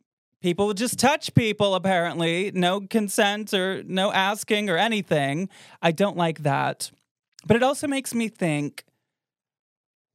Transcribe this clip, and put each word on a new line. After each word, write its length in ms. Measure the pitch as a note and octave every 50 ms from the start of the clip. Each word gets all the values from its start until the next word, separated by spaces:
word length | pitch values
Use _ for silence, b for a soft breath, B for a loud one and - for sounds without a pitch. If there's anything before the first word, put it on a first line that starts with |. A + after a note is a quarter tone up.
| _ _ _ _ _ _ _ _
people 260 | - F3+ E3+ G3 G3+
would 80 | G#3 G#3
just 240 | F#3 B3 A#3 - -
touch 340 | - C4 D4+ D4+ - - -
people, 420 | - A#3+ G#3+ G#3 - G3+ G3+ F#3+
apparently. 760 | F#3 E3+ F#3+ F#3+ F3 E3+ E3+ C#3 E3 E3 E3 E3 F3+ G#3 G3+ -
No 280 | F#3 F3 F3 F#3 G3+
consent 720 | G3 F#3+ - A3+ G#3 G3 - - G#3+ G3+ G#3 G#3+ G#3+ - -
or 300 | F#3+ F#3 F#3+ F#3+ B2+ -
no 280 | - F3+ F#3 F#3+ G#3
asking 580 | - F#3+ F#3+ G3 A3 G#3 - - A3 G#3 G#3+ G3+
or 60 | E3+
anything. 720 | E3 G3+ A#3 A3 G#3 F3 - E3+ D3 C#3 C3+ C#3 E3 G3 F#3+ B B B B B B
I 120 | E3 E3+ E3
don't 240 | D3 G3 G3+ -
like 260 | F3 E3+ E3 D#3 D#3+ D3+
that. 480 | D3 C#3 C#3 C3+ C#3 C3 - - - - _ _ _ _ _ _ _ _ - -
But 100 | - G#3+
it 80 | A#3 B3+
also 240 | C4+ C#4+ - D4+
makes 260 | C#4+ C4+ C4+ B3+ - -
me 140 | A#3 A3+
think, 560 | G#3 - - F#3 E3 D3+ D3 D3 C#3+ - - - _ _ _ _ _ _ _ _ _ _ _ _ _ _ _ _ _ _ _ _ _ _ _ _ _